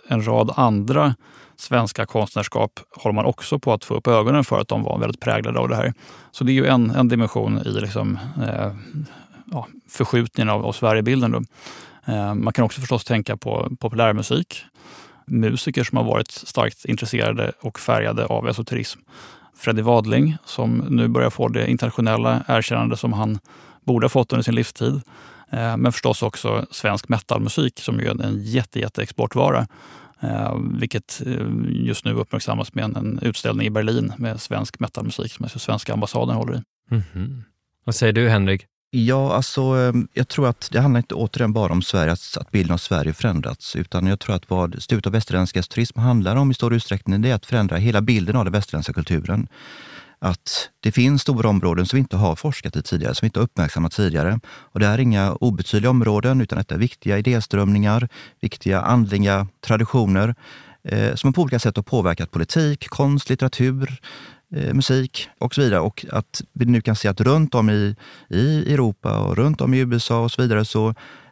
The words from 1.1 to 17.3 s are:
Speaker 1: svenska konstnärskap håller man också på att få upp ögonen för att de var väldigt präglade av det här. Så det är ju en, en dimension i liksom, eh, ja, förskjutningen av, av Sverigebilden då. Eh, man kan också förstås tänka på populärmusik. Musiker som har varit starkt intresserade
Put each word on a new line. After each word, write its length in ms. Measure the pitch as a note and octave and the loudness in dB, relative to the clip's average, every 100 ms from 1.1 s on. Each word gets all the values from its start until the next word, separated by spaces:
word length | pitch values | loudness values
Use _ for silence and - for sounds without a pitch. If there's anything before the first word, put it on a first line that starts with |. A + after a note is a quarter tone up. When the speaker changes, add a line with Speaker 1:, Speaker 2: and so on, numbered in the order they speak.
| A#2+ - - - - | 0 -8 -20 -20 -16
Speaker 1:
svenska 440 | - B2+ A2 - A2 | -2 0 0 -4 -4
konstnärskap 760 | A2 G#2 - G#2+ A2+ G#2+ - - - | -2 -2 -4 -4 -2 -2 -6 -20 -6
håller 180 | A2 | -2
man 120 | G#2+ C3 | 0 0
också 340 | - - C#3+ | -2 -4 -2
på 140 | C3 | 0
att 100 | G#2+ | -2
få 100 | - | -2
upp 140 | A2+ B2 | -2 2
ögonen 360 | A2+ A2 C#3+ | 4 4 2
för 160 | B2+ G#2+ | 2 0
att 80 | A2 | 0
de 160 | A2 | -2
var 160 | G#2+ - | -2 -2
väldigt 220 | A2+ A2+ | -4 -4
präglade 380 | A#2+ A2 A2+ A#2+ | -2 -2 -2 -2
av 100 | A#2+ | -2
det 60 | A2+ | 0
här. 180 | B2 - - - - | -2 -4 -12 -20 -16
Så 120 | - | -4
det 80 | B2+ | 0
är 20 | |
ju 120 | C3 C3+ | 2 4
en, 260 | C3 A2+ | 4 2
en 160 | B2+ B2 | 2 2
dimension 500 | A#2 A2+ A2+ G#2+ G#2+ | 2 0 -2 -2 -2
i 120 | G#2 | -4
liksom, 500 | G#2 G#2 G#2+ G#2 G2+ B2+ D3+ | -4 -4 -4 -4 -4 -6 -6
eh, 280 | A2 G#2+ G#2 G2+ - D3+ D3 - - - - | -6 -4 -6 -8 -12 -12 -12 -14 -20 -20 -12
ja, 160 | C#3+ - - - | -10 -10 -16 -10
förskjutningen 600 | - B2+ A#2+ A#2 - G#2+ | -4 0 0 0 -2 0
av, 160 | G#2+ A2+ | 0 -2
av 60 | |
Sverigebilden 600 | - A2+ A2 G#2+ C3 A#2 | 0 2 2 2 2 0
då. 100 | A#2 A#2 - - - - - - | -2 -6 -12 -20 -20 -20 -12 -6
Eh, 220 | G#2+ G2+ G#2 | -4 -2 -2
man 180 | A2 | 0
kan 120 | - A2+ | 0 0
också 160 | - | -2
förstås 240 | B2+ A#2 - | -4 -4 0
tänka 320 | A2+ G#2 G#2+ | -2 -2 -6
på 320 | A2 A2 - B2+ | -6 -4 -6 -6
populärmusik. 840 | A2+ A2+ A2+ G#2+ G#2 B2+ - - - _ - - - - - | -4 2 2 2 0 -2 -2 -8 -18 _ -20 -20 -20 -18 -4
Musiker 580 | A#2+ A2 C3 - C3+ | 0 2 0 -2 -2
som 140 | A#2+ B2 | 0 0
har 80 | A2+ | 2
varit 260 | A2+ - | 0 -2
starkt 540 | - - - A2+ - - | -8 -6 0 0 -2 -6
intresserade 680 | A#2 A#2+ A#2 A2 | -4 -2 -2 -2